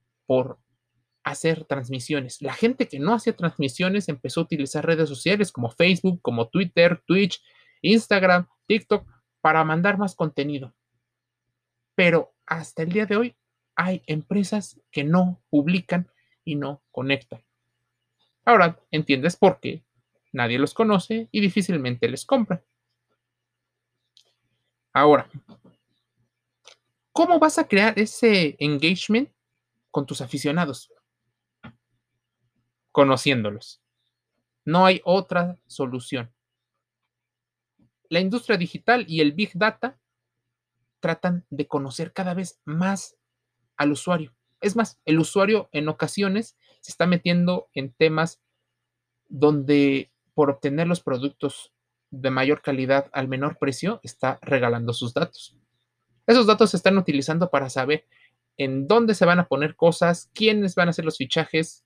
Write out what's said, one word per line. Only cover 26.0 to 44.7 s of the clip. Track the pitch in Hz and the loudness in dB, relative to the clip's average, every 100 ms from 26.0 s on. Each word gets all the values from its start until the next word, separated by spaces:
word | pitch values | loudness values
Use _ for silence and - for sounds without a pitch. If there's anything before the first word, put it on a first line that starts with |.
| _ _ _ _ _ _ - _ _ _ _ | _ _ _ _ _ _ -20 _ _ _ _
¿cómo | - 339 339 | 0 2 4
vas | 311 302 | 4 2
a | 320 | 2
crear | 196 214 214 | 2 2 2
ese | 214 - 233 202 160 - | -4 2 2 4 2 -2
engagement | 147 147 160 180 - 220 277 _ _ _ _ _ _ | -2 0 0 0 0 0 -2 _ _ _ _ _ _
con | - 139 | -6 -6
tus | 139 | -10
aficionados? | 127 139 143 160 165 123 - _ _ _ _ _ _ _ - - _ _ _ _ _ _ _ _ _ _ _ | -8 -6 -4 -2 -4 -6 -16 _ _ _ _ _ _ _ -20 -20 _ _ _ _ _ _ _ _ _ _ _
Conociéndolos. | - 139 131 147 131 107 104 - - _ _ _ _ _ _ _ _ - | 2 4 4 0 -2 -2 -8 -16 -20 _ _ _ _ _ _ _ _ -2
No | 170 185 | 4 4
hay | 185 - | 4 2
otra | 190 185 180 175 180 _ | 0 0 -4 -4 -8 _
solución. | - 135 127 - 131 120 _ _ _ _ _ _ _ _ _ _ _ _ _ _ _ _ _ _ | -8 -6 -6 -8 -8 -8 _ _ _ _ _ _ _ _ _ _ _ _ _ _ _ _ _ _
La | 165 | -2
industria | 190 233 - 175 | 0 -4 -2 -2
digital | 170 - - 247 214 | -2 -6 0 0 0
y | 160 | 0
el | 151 | 0
Big | 151 208 | 0 -6
Data | 175 214 214 254 - _ _ _ _ _ _ _ _ _ _ | -2 -2 -2 -10 -10 _ _ _ _ _ _ _ _ _ _
tratan | 165 165 180 175 - | -6 -4 -2 -4 -6
de | 139 147 | -8 -4
conocer | 151 135 123 165 | -4 -6 -8 -10
cada | - 185 | -6 -6
vez | 180 175 - - | -6 -8 -12 -8
más | 156 185 196 - _ _ _ _ _ _ - | -4 -2 -4 -8 _ _ _ _ _ _ -2
al | 147 | -2
usuario. | 143 - 175 151 _ _ _ | -2 -2 -4 -4 _ _ _
Es | 202 | -4